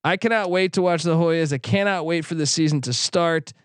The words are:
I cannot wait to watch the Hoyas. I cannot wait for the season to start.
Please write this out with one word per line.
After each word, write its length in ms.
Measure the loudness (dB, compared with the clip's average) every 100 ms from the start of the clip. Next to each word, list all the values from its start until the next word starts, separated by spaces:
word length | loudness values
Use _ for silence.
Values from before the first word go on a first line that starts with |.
I 140 | 0 0
cannot 320 | 0 0 0
wait 240 | 0 0
to 80 | 2
watch 200 | 2 2
the 120 | 2
Hoyas. 360 | 2 2 0 0
I 60 | -4
cannot 480 | 0 0 2 0
wait 220 | -2 -4 -2
for 80 |
the 100 | -4
season 380 | -2 0 0 0
to 100 | -2
start. 640 | -4 -2 0 2 0 -4 -20